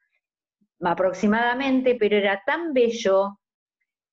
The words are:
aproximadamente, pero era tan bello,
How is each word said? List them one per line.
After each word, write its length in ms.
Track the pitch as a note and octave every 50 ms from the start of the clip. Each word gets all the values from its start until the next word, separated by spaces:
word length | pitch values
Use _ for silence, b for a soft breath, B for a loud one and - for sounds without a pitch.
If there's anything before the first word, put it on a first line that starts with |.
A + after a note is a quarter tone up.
| _ _ _ _ _ _ _ _ _ _ _ _ _ _ _ - E3
aproximadamente, 1120 | F3 E3+ F3+ F#3 F#3+ F3+ - - G#3 G#3+ A#3 A#3+ A#3+ A#3+ B3+ C#4 C4+ C4 C4 B3+ B3+ B3
pero 220 | B3 G#3+ G3+ G#3 G#3
era 240 | G3 G3+ G3 - -
tan 280 | - D4 E4 E4+ E4 C#4
bello, 680 | B3+ A#3+ A3 G#3+ - - F#3+ F#3+ F#3+ G3 G3 G3+ - _ _ _ _ _ _ _ _ _ _ _ _ _ _